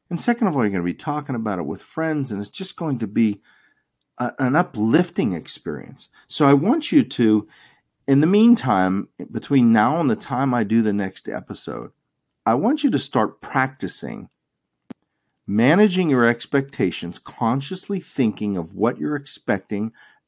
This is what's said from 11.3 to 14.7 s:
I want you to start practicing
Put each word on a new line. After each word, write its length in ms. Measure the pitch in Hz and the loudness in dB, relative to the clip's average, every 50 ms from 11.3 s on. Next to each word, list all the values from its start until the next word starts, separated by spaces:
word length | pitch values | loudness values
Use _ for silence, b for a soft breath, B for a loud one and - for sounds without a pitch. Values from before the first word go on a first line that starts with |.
| - - - - 95 - - - 62 57 58 - - _ _ _ _ _ _ _ _ _ _ | -10 -10 -10 -12 -14 -14 -12 -10 -10 -10 -12 -14 -18 _ _ _ _ _ _ _ _ _ _
I 100 | - 113 | 0 0
want 300 | 131 175 233 302 302 - | 2 2 0 0 2 0
you 60 | 262 | 0
to 80 | 180 135 | 0 0
start 420 | - - - 123 110 - - _ | -2 0 0 0 0 0 -2 _
practicing 880 | - - - 135 131 135 139 _ - 87 - - - 67 57 52 - - _ _ _ _ _ _ _ _ | -16 -4 -2 -2 -2 -2 -4 _ -10 -10 -10 -10 -12 -12 -10 -12 -14 -18 _ _ _ _ _ _ _ _